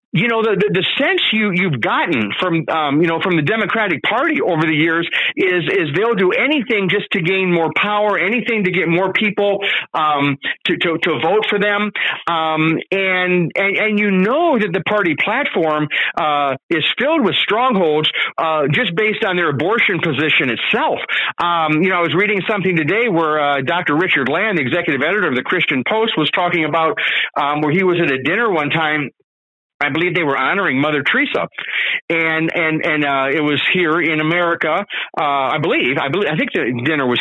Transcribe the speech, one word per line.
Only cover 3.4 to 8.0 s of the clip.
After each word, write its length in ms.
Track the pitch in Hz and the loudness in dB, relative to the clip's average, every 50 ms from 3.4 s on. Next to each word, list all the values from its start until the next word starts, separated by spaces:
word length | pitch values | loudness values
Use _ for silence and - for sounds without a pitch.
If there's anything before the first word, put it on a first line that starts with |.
Democratic 640 | 147 151 214 226 214 - - 226 214 202 160 127 - | 2 0 0 0 -2 -2 -2 -2 0 -2 -2 -2 -2
Party 380 | - 202 240 285 330 311 214 - | -2 0 0 0 0 0 0 0
over 160 | - 170 156 | 0 0 0
the 140 | 160 160 156 | 0 0 2
years 340 | 147 156 170 165 165 170 - - - - - - | 2 2 2 0 0 -2 -2 -2 -4 -2 -2 -2
is, 300 | - 196 185 180 180 156 | 0 0 0 0 0 0
is 240 | 147 196 196 165 143 139 | 0 0 0 0 0 0
they'll 180 | 180 214 233 233 | 0 0 0 2
do 160 | 185 185 180 | 2 2 2
anything 580 | - - 226 269 311 294 220 - 233 202 196 | 2 2 0 0 0 0 0 0 0 0 0
just 220 | 175 185 208 - - - | 0 0 -2 -2 -2 -4
to 80 | 196 | -2
gain 300 | 165 175 190 190 190 180 | 0 0 0 0 0 2
more 200 | 175 165 165 156 156 | 2 2 0 0 0
power, 440 | - - 208 208 208 | -2 -2 0 0 0